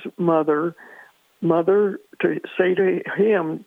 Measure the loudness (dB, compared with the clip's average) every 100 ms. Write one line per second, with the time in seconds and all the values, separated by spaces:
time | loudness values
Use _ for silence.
0 | -6 -4 0 2 2 0 -2 -6 -16 -20
1 | -20 _ _ _ 0 0 2 2 2 -2
2 | -12 -4 -2 -2 -6 -2 0 2 0 0
3 | -2 0 2 2 0 -6